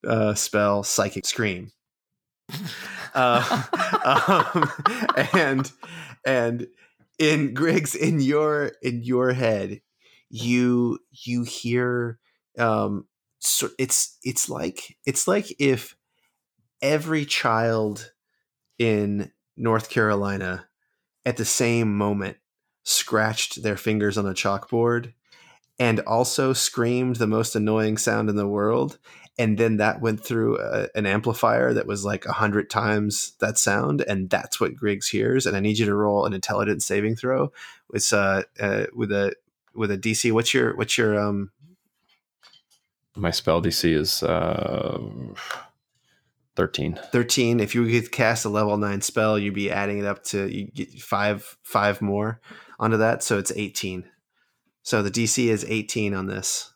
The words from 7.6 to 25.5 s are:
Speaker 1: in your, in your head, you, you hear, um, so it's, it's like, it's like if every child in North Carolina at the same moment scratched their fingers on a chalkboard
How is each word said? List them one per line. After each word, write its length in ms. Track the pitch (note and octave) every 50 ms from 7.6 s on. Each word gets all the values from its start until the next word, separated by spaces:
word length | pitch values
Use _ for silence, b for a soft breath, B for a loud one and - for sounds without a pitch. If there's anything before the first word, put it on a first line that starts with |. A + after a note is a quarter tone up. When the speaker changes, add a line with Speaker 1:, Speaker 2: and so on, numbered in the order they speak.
| D#3 E3 - F#3 D#3 C#3 -
Speaker 1:
in 260 | - - - E3 D3+
your, 500 | C#3 C3 C#3+ D3+ D3+ D3+ D3+ D3 C#3+ C3 - _
in 220 | - C3 A#2+ A#2+ A#2
your 300 | B2 B2+ B2 B2+ B2+ B2
head, 480 | B2+ B2+ A2+ G#2+ G2+ F#2+ G2 G2+ A2 _ _ _ b b b b b b b
you, 680 | - A2 A#2 A#2+ B2 B2 B2 B2 B2 B2 A#2+ A#2+ - - _ _
you 320 | _ - - A#2+ A#2+ A#2+ A#2+
hear, 760 | A#2 - - - A#2+ A#2+ B2 B2 B2 B2 B2 A#2+ A#2+ A#2 _ _ _ _ _ _ _ _
um, 480 | - A#2+ A2+ A2 G#2+ G#2 G2+ G2+ G2 - _ _ _ _ _ _ _
so 300 | - - - - C3 - - -
it's, 380 | C3 B2+ - - - - - _ -
it's 260 | C3 B2+ - - -
like, 480 | B2+ - - - - - - - - _ _
it's 220 | C#3 C3 - -
like 280 | - F#3+ G#3 G3+ - - _
if 360 | C#3+ C#3 C3 B2 - - - _ _ _ _ _ _ _ _ _ _ _ _ _ _ _ _ _
every 440 | - C#3 D3 D#3 D3+ E3 D#3+ D#3 D3
child 840 | C#3+ - - - A#2+ A2+ A2+ A2+ A#2 A2+ A2 A2 G#2+ G#2 - - - _ _ _ _ _ _ _ _ _ _ _ _ _
in 540 | _ A#2+ A2+ A2 G#2 G#2 G2+ G#2 G2+ G2 - _ _ _ _ _
North 320 | - - A#2 A2 A2 G#2+ -
Carolina 800 | - B2+ A2 G#2+ G#2 G2+ G2+ G2+ G2 F#2+ F#2+ F2+ F#2 F#2 - _ _ _ _ _ _ _ _ _ _ _ _
at 120 | B2+ A#2+
the 80 | - A2+
same 500 | - - - C3 A#2+ A#2 A#2 A#2 G#2+ G#2
moment 420 | G2+ G2+ G#2 G#2 G2+ G2 G2 - _ _ _ _ _ _ _ _ _ _
scratched 760 | - - - - - A2+ G#2+ A2 A2 A2 - - - - -
their 160 | A#2 A2 G2+
fingers 400 | F#2+ - A#2 G#2+ G#2+ G#2 G#2 G2
on 80 | G#2+ G2+
a 80 | G2 F#2+
chalkboard 800 | - - G2+ G2+ G2 - - - A#2 A#2 A#2 A#2+ A#2+ A#2+ A#2+ - _ b b b b b b